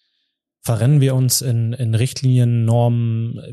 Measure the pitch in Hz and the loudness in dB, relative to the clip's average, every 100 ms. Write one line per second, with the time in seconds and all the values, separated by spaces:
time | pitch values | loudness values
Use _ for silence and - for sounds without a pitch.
0 | _ _ _ _ _ _ - 110 120 151 | _ _ _ _ _ _ -4 0 2 4
1 | 135 131 127 - 131 117 113 120 117 110 | 2 2 0 -2 -2 -2 -2 -4 -2 0
2 | 131 - 131 127 120 120 113 117 120 120 | -2 -2 2 2 2 2 2 2 2 0
3 | 117 113 117 120 - | -2 -4 -6 -8 -12